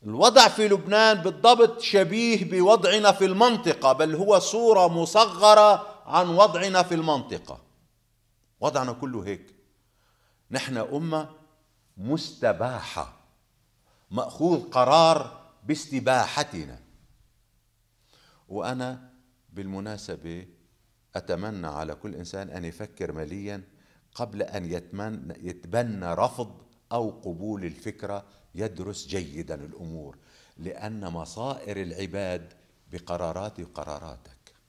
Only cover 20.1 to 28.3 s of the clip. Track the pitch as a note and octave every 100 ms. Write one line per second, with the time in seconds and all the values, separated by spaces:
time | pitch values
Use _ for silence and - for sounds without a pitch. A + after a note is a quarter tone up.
20.1 | D#2+ E2 E2+ F#2 _ _ _ _ _ _
21.1 | F#2+ F#2 F2 G#2 G#2 E2 D2 D#2 D2+ G#2+
22.1 | D#2+ F2 F#2+ G2 F#2 E2+ E2 G#2+ _ E2+
23.1 | D2+ D2+ F#2+ G2+ G2+ F#2+ _ _ _ _
24.1 | - A#2+ G2+ F#2+ G2+ F2 F2 E2+ G2 G#2+
25.1 | G#2+ C2 - F2+ F2 E2+ F2+ A#2+ G2+ F2
26.1 | E2+ A#2+ - A2 - _ _ _ A#2 A2+
27.1 | - G2 E2+ G#2 G#2 F2 D2 A2 G2+ G2+
28.1 | G2+ -